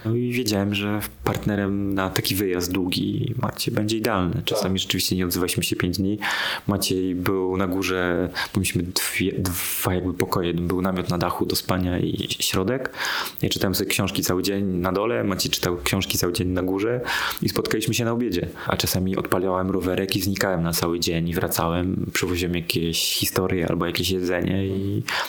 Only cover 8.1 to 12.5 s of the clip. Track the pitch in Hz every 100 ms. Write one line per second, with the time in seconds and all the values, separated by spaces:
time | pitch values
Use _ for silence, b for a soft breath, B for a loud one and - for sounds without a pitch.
8.1 | 87 90 B B 107 92 87 87 - -
9.1 | - 92 - 92 87 - - 98 92 90
10.1 | 82 92 101 85 85 87 90 95 92 82
11.1 | 87 87 - - - - 92 90 90 90
12.1 | - - - -